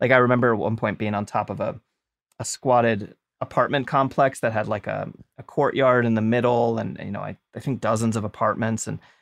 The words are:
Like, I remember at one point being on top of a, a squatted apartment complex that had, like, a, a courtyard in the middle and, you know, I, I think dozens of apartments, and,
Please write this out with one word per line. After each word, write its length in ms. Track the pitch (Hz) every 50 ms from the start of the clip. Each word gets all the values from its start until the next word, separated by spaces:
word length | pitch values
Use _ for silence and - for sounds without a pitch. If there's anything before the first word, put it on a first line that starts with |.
Like, 100 | 131 120
I 80 | 131 127
remember 340 | 123 120 127 120 120 120 113
at 60 | 101
one 180 | 78 98 113
point 220 | 110 - 110 92 -
being 160 | 107 107 104
on 100 | 101 104
top 240 | - - 113 104 -
of 120 | 101 92
a, 200 | 101 - - - - _ _ _ _ _ _ _ _ _ _ -
a 60 | 113
squatted 720 | - - - - 135 123 123 117 117 113 101 104 - - _ _ _ _ -
apartment 460 | 131 - - - 123 - - 143 127
complex 540 | - - 139 135 131 - - 139 135 - -
that 120 | - 120 110
had, 160 | 107 104 104
like, 180 | 107 104 -
a, 240 | - 104 101 104 104 - - - _ _ -
a 40 | 117
courtyard 640 | - - - 143 135 - 127 135 127 127 123 120
in 80 | 117 113
the 60 | 110
middle 580 | 107 110 117 120 120 123 123 117 120 117 117 110
and, 200 | 110 - - -
you 120 | - 98
know, 100 | 98 101
I, 160 | 98 104 101 - _ _ -
I 60 | 113
think 200 | - 147 131 104
dozens 360 | - 107 113 110 117 113 104
of 80 | 113 101
apartments, 640 | 104 - - 120 110 104 - 117 113 113 110 -
and, 120 | - 104 - - _ _ _